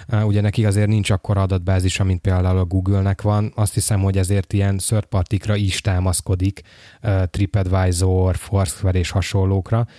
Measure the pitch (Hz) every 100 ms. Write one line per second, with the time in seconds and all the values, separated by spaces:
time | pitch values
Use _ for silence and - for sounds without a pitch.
0 | - 107 107 104 104 117 107 101 104 110
1 | 101 95 - 98 95 92 90 92 92 -
2 | 95 90 98 92 92 92 87 95 92 98
3 | 98 95 104 104 107 - 104 - - 101
4 | 98 95 92 101 - 101 98 98 - 107
5 | - 98 87 98 - 104 98 - 104 90
6 | 92 90 - 90 95 - - - - -
7 | 107 95 92 - 101 101 90 92 92 90
8 | 92 92 92 85 - 98 82 - 95 90
9 | 85 98 - 101 95 98 - 113 120